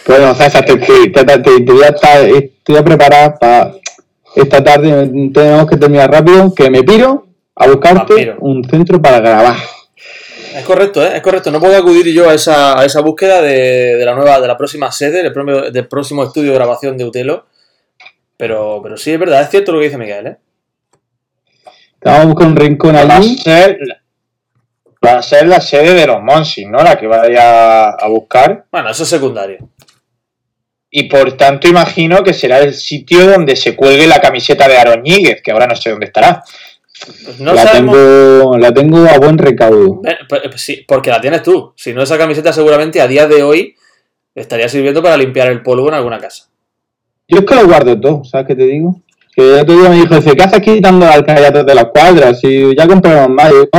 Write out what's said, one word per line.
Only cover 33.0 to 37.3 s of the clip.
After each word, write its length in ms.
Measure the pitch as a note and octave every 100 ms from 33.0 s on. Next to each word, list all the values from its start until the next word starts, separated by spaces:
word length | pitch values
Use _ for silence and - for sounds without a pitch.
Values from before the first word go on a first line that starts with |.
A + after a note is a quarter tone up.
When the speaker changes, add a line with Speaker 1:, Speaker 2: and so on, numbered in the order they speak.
| - F3 F#3+
Speaker 3:
donde 300 | F#3+ D3+ B2+
se 180 | - -
cuelgue 320 | C3+ C#3 D#3+
la 140 | E3
camiseta 440 | - B2+ A#2+ C#3 C#3
de 80 | B2+
Aaron 260 | A#2+ A#2
Ñíguez, 380 | C3 F#3+ E3 A2
que 80 | -
ahora 160 | A2 A#2+
no 80 | A2+
sé 140 | A#2
dónde 160 | G#2+ G2+
estará. 360 | - E3+ F3 - - - _ _ _ - -
Speaker 2:
Pues 120 | -